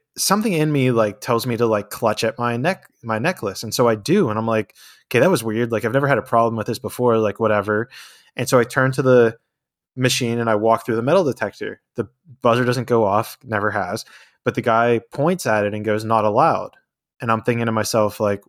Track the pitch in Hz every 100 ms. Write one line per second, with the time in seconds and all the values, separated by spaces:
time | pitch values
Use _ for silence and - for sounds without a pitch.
0 | _ - - 202 220 160 156 143 127 117
1 | 107 101 - 117 123 113 117 104 101 -
2 | 113 104 113 - 120 120 151 185 _ _
3 | 117 110 151 - 101 92 110 - 120 107
4 | 117 202 135 107 113 110 - _ - -
5 | - 117 165 151 113 110 120 110 113 135
6 | 143 120 - 117 117 113 107 107 101 -
7 | 123 113 107 - 110 104 98 107 123 -
8 | - - _ - 123 127 120 139 131 131
9 | 131 123 117 113 _ _ _ _ _ 127
10 | 127 - 117 117 117 107 113 113 - 113
11 | 123 190 151 110 104 - 104 101 _ -
12 | 107 _ - - 120 117 123 123 117 117
13 | 101 104 113 - 123 107 104 101 90 110
14 | - - _ _ - 143 120 113 120 117
15 | - - 156 185 123 107 104 107 107 107
16 | 110 113 107 110 160 98 101 _ _ _
17 | _ - 117 113 123 117 117 110 104 117
18 | 104 - 107 98